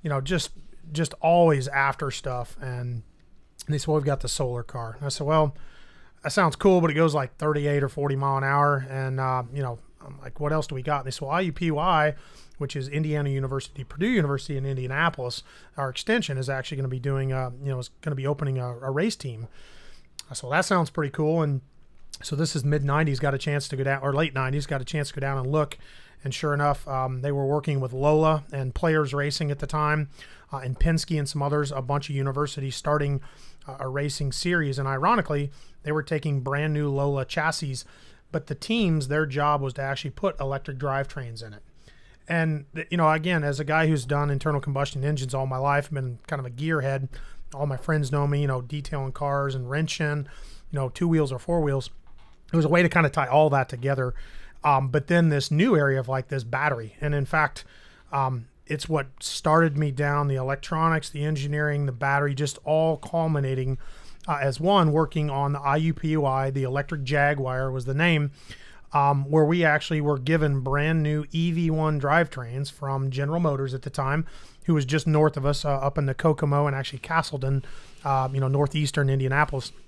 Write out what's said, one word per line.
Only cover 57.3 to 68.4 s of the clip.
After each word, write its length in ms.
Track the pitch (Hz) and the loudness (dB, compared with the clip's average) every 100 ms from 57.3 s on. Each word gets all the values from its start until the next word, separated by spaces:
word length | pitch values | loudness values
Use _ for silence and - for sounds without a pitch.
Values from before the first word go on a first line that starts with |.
| 156 151 - - - - - - | 2 2 -2 -18 -20 -20 -20 -6
um, 360 | 139 131 127 113 _ - | -2 0 -2 -10 _ -8
it's 200 | 151 - | -6 -2
what 200 | 156 131 - | -2 -2 -8
started 600 | - - - 156 165 143 | -8 -4 4 4 4 2
me 120 | 151 | -2
down 380 | 131 147 143 143 | 0 0 2 0
the 60 | |
electronics, 760 | 135 131 139 - 160 165 160 - | 0 -2 -4 -4 0 2 2 -2
the 160 | 147 | -4
engineering, 600 | 147 156 143 151 151 143 143 | -2 -2 -2 0 0 0 -2
the 60 | |
battery, 420 | 120 139 139 143 | -2 0 2 2
just 240 | 135 143 - | 0 -4 -4
all 340 | - 156 160 151 | 0 2 4 0
culminating, 800 | - 170 160 151 135 131 131 131 - - - - - | -2 0 2 0 0 -2 -2 -4 -6 -12 -14 -14 -6
uh, 140 | 147 | -2
as 180 | 139 131 | 0 0
one, 320 | 165 202 160 | 4 6 6
working 380 | 151 160 160 151 | 4 2 0 -2
on 240 | 139 143 | 0 -2
the 40 | 143 | 0
I 180 | 139 147 | 0 2
U 180 | 160 | 2
P 140 | 160 160 | 0 0
U 180 | 156 143 | 2 2
I, 240 | 131 135 | 2 0
the 140 | 135 | -2
electric 380 | 131 135 139 156 | -2 -2 -4 -4
Jaguar 680 | 131 147 143 143 131 127 131 | 0 4 4 2 -2 -2 -2
was 160 | 131 127 | -2 -2
the 80 | |
name, 360 | 135 170 160 147 - | 2 4 4 2 -4